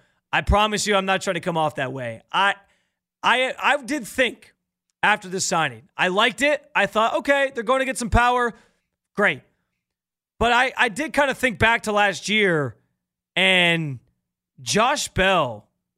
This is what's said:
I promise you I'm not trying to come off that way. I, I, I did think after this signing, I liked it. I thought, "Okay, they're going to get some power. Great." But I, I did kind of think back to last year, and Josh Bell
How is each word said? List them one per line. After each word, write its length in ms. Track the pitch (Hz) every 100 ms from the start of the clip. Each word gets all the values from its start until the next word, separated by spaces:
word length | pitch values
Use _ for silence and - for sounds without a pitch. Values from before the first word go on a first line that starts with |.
| _ _ _
I 80 | 156
promise 460 | 160 202 214 208 208
you 100 | 196
I'm 100 | 190
not 160 | 190
trying 120 | 202
to 60 | 175
come 160 | 180 170
off 200 | 156 151
that 160 | 131
way. 300 | 135 120 113 -
I, 220 | 165 196 - _ _ _ _ _ _
I, 320 | 185 233 254 -
I 200 | 208 285
did 240 | 240 277 214
think 480 | - 247 - - _ _ _ _ _
after 260 | 185 208 190
this 160 | 185
signing, 440 | - 175 151 113 135 -
I 120 | 175
liked 340 | 185 240 -
it. 260 | 285 285 -
I 120 | 180 196
thought, 280 | 214 226 311
"Okay, 340 | 262 277 277
they're 80 | 269
going 180 | 214 262
to 40 | 262
get 120 | 262
some 120 | 233
power. 440 | 226 240 247 240 - _ _ _ _ _
Great." 280 | - 202 135 - _ _ _ _ _ _ _ _ _
But 140 | 226
I, 200 | 240 262 -
I 120 | 240
did 240 | 190 302
kind 180 | 247 285
of 80 | -
think 200 | 262 196
back 240 | 220 233
to 100 | -
last 360 | 208 202 165 -
year, 480 | 214 196 165 135 - _ _ _ _ _ -
and 640 | 190 185 175 170 156 123 - _ _ _ _ -
Josh 480 | 120 147 240 196 -
Bell 600 | - 190 185 135 107 - _ _